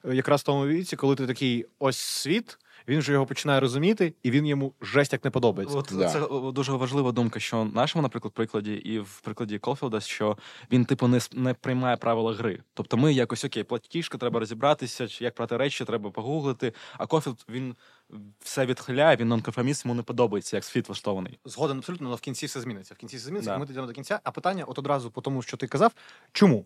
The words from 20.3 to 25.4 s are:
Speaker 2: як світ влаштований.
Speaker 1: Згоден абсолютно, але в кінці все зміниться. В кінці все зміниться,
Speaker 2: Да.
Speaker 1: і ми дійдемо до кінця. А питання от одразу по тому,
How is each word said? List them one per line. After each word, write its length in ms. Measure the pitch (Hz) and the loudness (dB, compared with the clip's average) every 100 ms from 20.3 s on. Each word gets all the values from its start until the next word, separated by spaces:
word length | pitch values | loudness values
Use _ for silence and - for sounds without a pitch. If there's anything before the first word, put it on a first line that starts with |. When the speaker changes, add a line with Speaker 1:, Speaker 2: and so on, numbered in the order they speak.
| 101 - 104 | 2 -2 -6
Speaker 2:
як 80 | |
світ 240 | - 123 - | -2 -4 -2
влаштований. 500 | 95 104 95 92 - | -6 -4 -4 -6 -12
Speaker 1:
Згоден 340 | - 117 151 135 | -18 -4 -2 -2
абсолютно, 280 | 127 180 131 | -8 -8 -6
але 80 | 117 | -6
в 40 | |
кінці 260 | - 127 147 | -6 -8 -8
все 140 | 135 | -8
зміниться. 340 | 120 101 95 | -8 -10 -14
В 20 | - | -18
кінці 200 | 117 127 | -16 -14
все 100 | 123 | -8
зміниться, 240 | 202 110 | -6 -4
Speaker 2:
Да. 60 | 101 | -4
Speaker 1:
і 40 | |
ми 60 | 143 | -6
дійдемо 200 | 135 127 | -8 -10
до 60 | |
кінця. 280 | 113 - 214 | -12 -6 -4
А 60 | - | -4
питання 340 | 135 180 190 | -2 -2 -2
от 140 | 147 165 | -6 -6
одразу 320 | 143 143 120 | 0 0 -2
по 100 | - | -6
тому, 220 | 135 135 | -4 -4